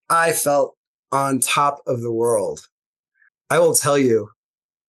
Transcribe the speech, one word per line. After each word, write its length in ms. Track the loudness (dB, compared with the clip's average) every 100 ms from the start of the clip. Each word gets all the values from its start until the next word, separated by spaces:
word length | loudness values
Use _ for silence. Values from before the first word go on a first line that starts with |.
| -2
I 220 | 0 0
felt 440 | 0 0 0 0 _ _ _ -6
on 280 | -4 -2 -2
top 420 | -2 0 0 -2 -6
of 140 | -6
the 100 | -4
world. 500 | -2 0 0 -2 -8 -16 _ _ _ _ _ _ _ -2
I 100 | 2
will 160 | 2 2
tell 220 | 0 2
you, 320 | 2 2 -2 _ _ _ _ _